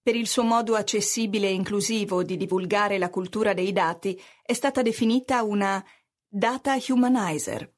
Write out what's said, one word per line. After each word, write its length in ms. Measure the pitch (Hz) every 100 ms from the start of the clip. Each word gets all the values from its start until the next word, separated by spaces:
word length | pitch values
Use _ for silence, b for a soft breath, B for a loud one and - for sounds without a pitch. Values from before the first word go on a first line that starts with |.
Per 140 | -
il 140 | 233 220
suo 160 | -
modo 320 | 233 233 226 220
accessibile 720 | 208 214 - - 226 208 196
e 40 |
inclusivo 680 | 190 185 208 202 226 202 180
di 160 | 180 185
divulgare 580 | 190 185 185 202 208 196
la 140 | -
cultura 420 | 220 180 214 214
dei 200 | 185 185
dati 460 | 196 170 165 196 185 B B
è 120 | -
stata 260 | 240 277 269
definita 640 | 233 220 226 240 247 254
una 420 | 220 202 196 196 - b b _ _
data 520 | 202 226 254 277 269 247
humanizer. 840 | 254 247 254 190 151 - - -